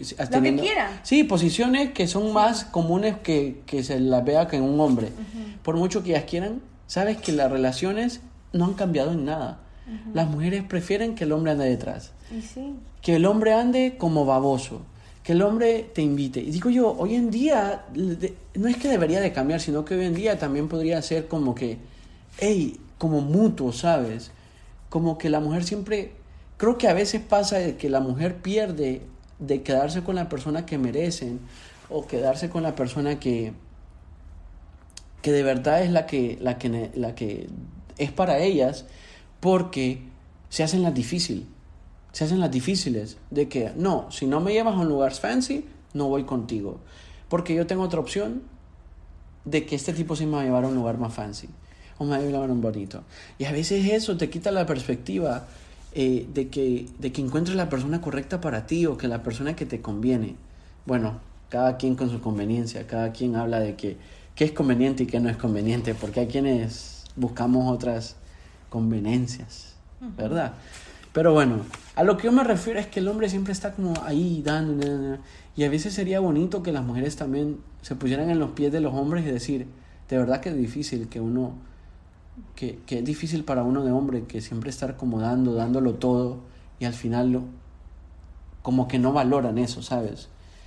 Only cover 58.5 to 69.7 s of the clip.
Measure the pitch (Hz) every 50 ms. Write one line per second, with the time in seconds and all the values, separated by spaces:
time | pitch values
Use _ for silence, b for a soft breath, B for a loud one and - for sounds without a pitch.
58.5 | 120 107 107 - 160 170 170 156 131 - - 123 117 113 - 120 113 120 135 147
59.5 | 165 - 151 123 123 113 - 113 101 104 113 127 127 117 110 98 - - b b
60.5 | b b b b b b - - 127 120 113 107 113 - - - - - - -
61.5 | - 123 127 131 127 131 - 131 127 127 131 120 120 113 117 113 107 104 101 107
62.5 | 117 120 117 113 - 104 107 - 117 113 113 110 113 - 127 123 117 117 117 117
63.5 | 117 113 110 104 98 - - 101 95 - B B B B B B B - 151 156
64.5 | 151 - 139 131 123 117 127 135 135 131 127 117 - 120 120 117 110 - - 113
65.5 | 107 104 104 113 117 120 113 117 110 - 110 104 101 127 123 117 123 139 139 135
66.5 | 127 117 113 113 - - - - - - - - - - 123 117 - - 117 123
67.5 | 127 127 127 127 123 113 123 120 117 113 113 - - - b b b b b b
68.5 | b b b b - 117 113 113 110 107 101 107 120 127 123 120 - - 120 -
69.5 | - - - -